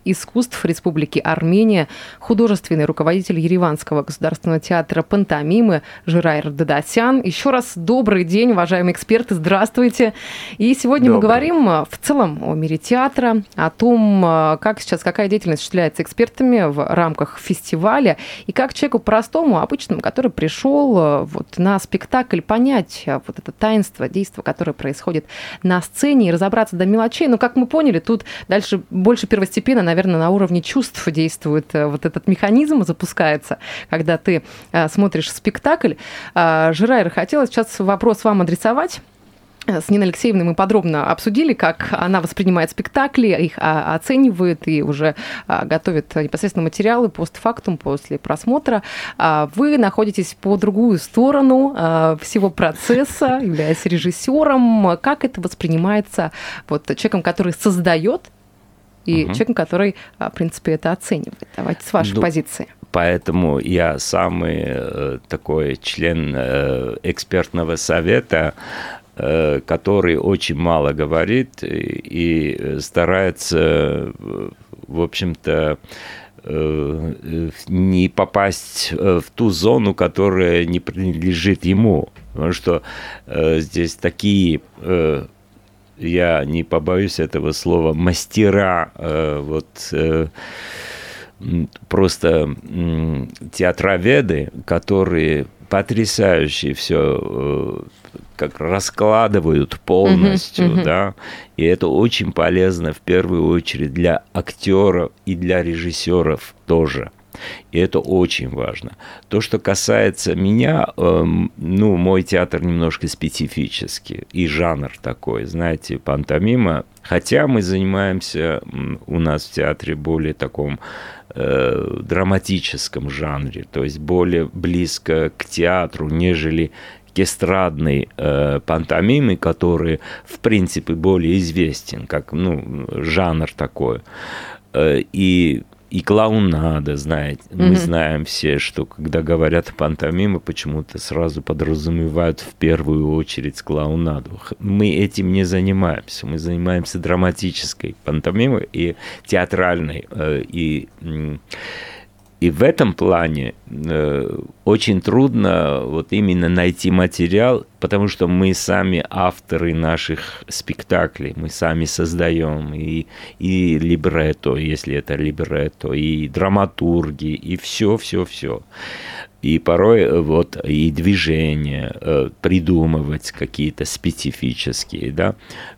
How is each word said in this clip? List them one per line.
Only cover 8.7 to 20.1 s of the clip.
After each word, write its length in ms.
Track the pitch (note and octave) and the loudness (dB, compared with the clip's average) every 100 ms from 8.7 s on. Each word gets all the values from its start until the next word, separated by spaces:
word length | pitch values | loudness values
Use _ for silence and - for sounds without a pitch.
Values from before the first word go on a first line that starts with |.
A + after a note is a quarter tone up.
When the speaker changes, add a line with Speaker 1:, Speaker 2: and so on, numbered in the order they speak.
| F#3 F3+ | 2 0
Speaker 1:
эксперты, 400 | E3+ - A3+ A#3+ | -2 0 0 2
здравствуйте. 800 | F3+ D#3 F#3+ A3+ - B3 - A3+ - - - - - | -2 2 2 2 2 2 4 0 0 -12 -14 -12 0
И 160 | A3+ C4 | 2 2
сегодня 340 | A#3+ C#4+ B3 | 2 4 6
мы 60 | A3+ | 6
Speaker 2:
Добрый. 140 | G#3+ | 6
Speaker 1:
говорим, 380 | A#3+ D4+ E4+ A3+ | 4 4 4 4
а, 160 | D#3 | 2
в 140 | - - | 0 -4
целом 460 | - C#4+ F#3 D3 | 0 2 2 -2
о 100 | - | -4
мире 240 | D#3 D#3 D#3+ | -2 -2 -2
театра, 640 | - B3 C4+ C4 A#3+ A3 G3+ - | 0 2 2 2 2 0 -2 -2
о 160 | D#3+ | -2
том, 500 | - A#3 A#3 G#3+ G3 | 2 4 6 6 6
а, 340 | F3 D#3+ D#3 D#3 | 4 4 2 2
как 220 | G#3+ G#3+ | 0 -2
сейчас, 220 | - E3+ | -4 -2
какая 260 | F3+ F3 G3+ | 0 0 0
деятельность 320 | G#3 F3+ D3+ | 0 0 -4
осуществляется 420 | - F3+ D#3+ - | -2 0 0 -2
экспертами 680 | D#3+ - A#3 - C4 A#3+ D#3+ | -4 0 0 2 4 4 2
в 140 | C#3+ - | 0 0
рамках 460 | F3 E3 D#3 D3+ - | 2 2 0 -4 -6
фестиваля, 800 | - F#3 - D#3+ G3+ C4 A#3 D3 - - - | -6 -6 -4 0 2 4 4 2 -6 -10 -6
и 60 | |
как 200 | - C4+ - | -2 -2 0
человеку 240 | D4 A#3 | 0 0
простому, 600 | - A3 A3+ D#4+ D#4+ F3 | 2 2 2 2 4 2
обычному, 400 | - C#4+ - - | 2 -4 -4 -4
который 300 | - | -2